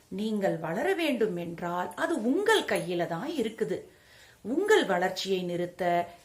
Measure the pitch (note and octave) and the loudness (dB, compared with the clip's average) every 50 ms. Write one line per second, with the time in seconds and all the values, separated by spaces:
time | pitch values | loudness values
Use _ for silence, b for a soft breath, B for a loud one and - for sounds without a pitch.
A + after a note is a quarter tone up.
0 | B B F#3 F#3+ G#3+ A3 G#3+ G#3 G3 F3 E3 D#3+ E3 D#3+ E3 G#3+ D4+ F#4 G4 D#4+ | B B -6 -4 -2 -2 0 0 2 0 0 0 -2 -4 -2 0 0 0 0 2
1 | E4 D4 C4 G#3+ A3 F3+ F3 E3+ E3+ E3+ E3+ E3 F3 F3 F3 F3+ F3+ - - - | 0 0 2 2 0 0 0 -4 -6 -6 -6 -6 -4 -4 -2 -2 -4 -4 -4 -4
2 | - - E4+ B3+ G#3 A#3+ C#4 F#4+ G#4 A4 A4 F#4 - - G#3+ F3 E3 E3+ F3+ E3+ | -2 0 0 0 2 2 2 2 4 4 4 4 4 2 -2 -2 0 -2 -2 -2
3 | E3+ E3 E3+ E3 A3 D#4 F4 C#4+ A3 A3 A3 - G#3 E3+ F#3 - - B B B | -2 -2 -2 -4 -4 -4 -2 -2 -2 -2 -2 -4 -2 -2 -2 -6 -6 B B B
4 | B B B B B B B B - G3 C4 D#4+ G4+ G#4 A4 F#4 - F#3 F#3 F3 | B B B B B B B B -8 -4 -2 0 4 6 6 4 6 4 2 2
5 | F3+ F#3 F#3 - - F#3+ F#3+ F#3 F3+ F3 F3 E3+ F3 F3 F3+ - F#3 F3 F3 F3 | 2 0 -2 -4 -2 -2 -2 0 0 -2 -2 -2 -4 -4 -4 -2 0 2 2 2
6 | F3 F3 B B B | 0 -2 B B B